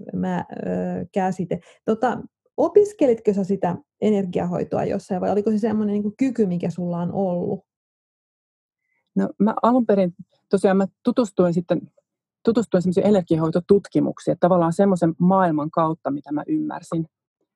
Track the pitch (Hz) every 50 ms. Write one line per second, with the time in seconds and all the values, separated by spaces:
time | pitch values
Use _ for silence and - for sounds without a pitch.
0 | - - - 185 185 185 180 170 - - - - - 180 180 180 180 180 180 180
1 | 180 - - 202 185 190 185 - 175 - 175 175 - - _ _ _ 220 220 220
2 | 254 247 202 - - - _ _ _ _ _ - 285 349 - 415 415 403 - -
3 | 311 254 226 226 - 214 196 202 190 180 196 190 - 175 175 - - _ _ -
4 | - 214 214 196 196 180 175 185 180 175 175 - - - - - - - 202 202
5 | - - 196 180 185 190 190 208 202 226 214 208 233 220 214 214 214 208 202 208
6 | 208 214 208 - 269 269 226 - 214 185 175 170 170 175 170 - 175 175 175 170
7 | 175 170 - 190 196 185 175 175 180 - 196 190 - _ _ _ _ _ _ _
8 | _ _ _ _ _ _ _ _ _ _ _ _ _ _ _ _ _ _ _ _
9 | _ _ - 196 190 - - - 196 220 - - - 226 247 262 226 - 202 196
10 | 185 175 - - - _ _ _ _ _ - 190 - 196 185 196 196 190 _ _
11 | - 247 226 - 240 - - - 180 175 165 180 175 - 175 - - - _ _
12 | _ _ _ _ _ _ _ _ - 233 226 247 202 - - 180 165 185 170 196
13 | - 202 214 190 170 - 170 156 160 160 - 175 - - 202 202 - - - 151
14 | 147 135 - - - - 175 - - 175 185 175 170 165 165 - 202 202 185 170
15 | 175 165 165 - 175 185 190 190 185 170 156 151 147 160 - 170 165 160 160 -
16 | - 135 139 147 - - 151 147 - - 156 156 156 156 - 151 - - 170 165
17 | 160 - _ _ _ _ _ _ _ _ _